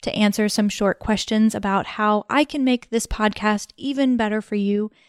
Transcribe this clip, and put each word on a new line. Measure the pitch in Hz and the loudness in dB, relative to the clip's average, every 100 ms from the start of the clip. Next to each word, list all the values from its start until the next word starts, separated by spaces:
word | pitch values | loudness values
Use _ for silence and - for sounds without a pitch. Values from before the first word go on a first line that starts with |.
to | - | -4
answer | - 208 202 208 | 2 2 2 0
some | - 208 | 0 0
short | - 202 - | 0 0 0
questions | - 208 - 220 220 | -2 -2 0 2 2
about | 214 202 196 - | 2 -2 -2 -2
how | - 214 208 - | -2 0 0 0
I | 277 | 0
can | 302 302 | 0 0
make | 262 247 - | 0 0 -2
this | 226 - | -4 -4
podcast | - 214 196 208 208 - - | -2 -2 0 -2 -2 -4 -10
even | 269 269 262 247 | -6 0 2 2
better | 214 214 | 0 -2
for | - | -2
you | 208 202 208 214 - | -2 0 0 -2 -8